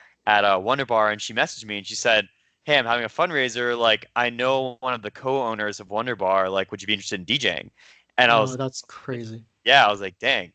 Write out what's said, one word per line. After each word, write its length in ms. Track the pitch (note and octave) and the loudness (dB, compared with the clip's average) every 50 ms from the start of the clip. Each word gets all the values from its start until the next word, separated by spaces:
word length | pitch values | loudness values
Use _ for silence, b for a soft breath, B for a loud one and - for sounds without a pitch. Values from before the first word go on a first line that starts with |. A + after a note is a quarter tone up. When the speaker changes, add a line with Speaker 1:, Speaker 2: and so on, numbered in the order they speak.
| b b b b - | b b b b 0
Speaker 1:
at 180 | G#2+ G#2+ G#2 G2+ | 2 4 4 4
a 140 | G2+ G2 F#2 | 4 2 2
Wonder 280 | F#2+ A2 C3 C#3 C3+ | 0 -2 -2 -2 -2
Bar, 240 | - A#2+ A2 G#2+ G#2+ | -2 0 2 2 0
and 100 | G#2+ G#2+ | 0 -4
she 140 | - - A2 | -8 -8 -4
messaged 300 | A#2 C#3+ E3 - - A2+ | -4 -4 -4 -4 -10 -12
me 120 | G#2+ G#2 G2+ | -10 -10 -10
and 80 | F#2+ | -10
she 100 | - G#2+ | -10 -8
said, 320 | - - B2 A2+ G#2+ G2 - _ _ _ _ _ _ - | -4 0 2 2 2 2 -2 _ _ _ _ _ _ -4
"Hey, 140 | D3+ D3 C#3 | 0 2 2
I'm 80 | A#2+ | 2
having 180 | A2+ A#2 A#2+ A#2 | 2 0 -2 -2
a 40 | A2 | -4
fundraiser. 720 | - - E3 F3+ E3 C#3+ C3 B2 A2+ A#2+ B2 A#2+ A#2+ A#2+ | -4 -2 -2 -2 0 -2 -2 -2 -2 -4 -2 -2 -2 2
Like, 280 | A#2 A2+ G#2+ A2 - - - | 2 2 2 2 -2 -4 -4
I 140 | A#2 A#2+ A#2+ | -2 -2 -2
know 460 | A#2+ A#2 B2+ C3 C3+ C3+ C3 B2+ B2 A#2 | -2 -2 -2 0 0 0 -2 -4 -8 -8
one 140 | - B2+ B2 | -6 -6 -6
of 80 | A#2 G#2 | -6 -8
the 80 | G#2 | -10
co-owners 720 | - - - C3 C3+ C#3 B2 A2+ A2 G#2+ G#2+ G#2 G2+ - | -12 -8 -4 -2 -2 -2 -2 -2 -4 -4 -4 -6 -6 -8
of 100 | G#2+ F#2 | -10 -8
Wonder 260 | G#2 G#2+ A#2 B2+ A#2 | -6 -6 -4 -4 -4
Bar. 320 | G2 G2 F#2 F#2+ F#2+ F#2+ F#2 | -2 0 2 2 2 2 2
Like, 200 | F#2+ G2 F#2+ - | 0 -2 -4 -4
would 100 | G#2+ G2 G2 | -6 -10 -6
you 40 | |
be 60 | G2 G#2+ | -4 -4
interested 260 | G2 - - A2 F#2+ | -4 -4 -6 -8 -6
in 40 | F2 | -4
D 140 | D#2+ A#2+ D3 | -4 -2 0
J 180 | B2+ G2 E2+ C2 | 0 0 -2 -2
ing?" 120 | G1+ - _ b b b b b b b b - | -8 -14 _ b b b b b b b b 2
And 120 | B2 A#2 | 4 6
I 80 | A#2 A2+ | 6 4
Speaker 2:
Oh, 20 | |
Speaker 1:
was 160 | G#2+ C3 B2+ | 4 2 -2
Speaker 2:
that's 260 | B2+ C3+ C3 C3 - - | -4 -6 -6 -8 -10 -16
crazy. 640 | - - - - - C3 A#2+ A#2 A2+ A2+ A2+ A2+ _ _ _ - | -16 -18 -18 -14 -12 -10 -10 -10 -12 -14 -16 -18 _ _ _ 2
Speaker 1:
Yeah, 220 | A#2 C3+ C#3 A#2+ | 6 8 8 8
I 40 | G#2 | 6
was 100 | G#2 G2 | 4 2
like, 180 | G2+ F#2+ F#2 _ | -4 -8 -8 _
"Dang." 340 | A2+ B2+ C3+ A2+ F#2 E2+ _ | -2 -2 0 -2 -2 -6 _